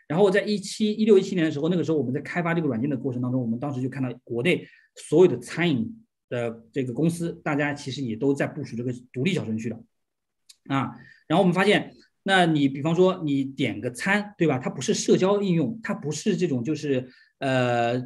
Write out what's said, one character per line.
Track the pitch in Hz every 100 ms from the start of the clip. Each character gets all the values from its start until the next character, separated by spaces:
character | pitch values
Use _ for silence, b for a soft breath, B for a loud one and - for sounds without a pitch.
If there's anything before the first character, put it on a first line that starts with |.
| B
然 | 160
后 | 202
在 | 190
一 | 208 208
七， | - - 214
一 | 208
六、 | 220 190
一 |
七 | 185
年 | 185
的 | 160
时 | 143
候， | 160
那 | 180
个 |
时 | 139
候 | 156
我 |
们 | 123
在 | 139
开 | - 175
发 | 165
这 | 170
个 | 151
软 | 113
件 | 143
的 | 131
过 | 135
程 | 123
当 | 123
中， | 131
我 | 113
们 | 120
当 | 143
时 | 127
就 | 127
看 | 131
到 | 127 -
国 | - 117
内 | 156 - B B B
所 | - - 156
有 | 180
的 | 127
餐 | - - 175
饮 | 123 110 - _ _ -
的 | 123 117 113 -
这 | 143
个 | 123
公 | 117 165
司， | 165 165 -
大 | 160 143
家 | 143
其 | 143 135
实 | 123
也 | 123
都 | 110 139
在 | 139 143
部 | 156
署 | 123 113
这 |
个 | 123 123 -
独 | 127
立 | 165
小 | 156
程 | 107 110
序 | 110
了。 | - - _ _ _ _ _ _ - -
啊， | 139 113 B B B B
然 | 165
后 |
我 |
们 | 185
发 | 170
现， | 196 170 - B B _
那 | 190 190 170
你 | 156 139
比 | 143
方 | 156
说 | 170 185 185
你 | 151 139
点 | 135 - 120 104
个 | 123
餐， | 127 190 208 202 -
对 | 160
吧？ | 131
它 | 180
不 | 135
是 | 170
社 | 220 - 196
交 | 185 208
应 | 202
用， | 165 131 -
它 | -
不 | 185 143
是 | 151 214 170
这 | 175
种 | 123
就 | 117
是， | 147 151 127 127 B B B
呃， | 139 127 123 120 117 127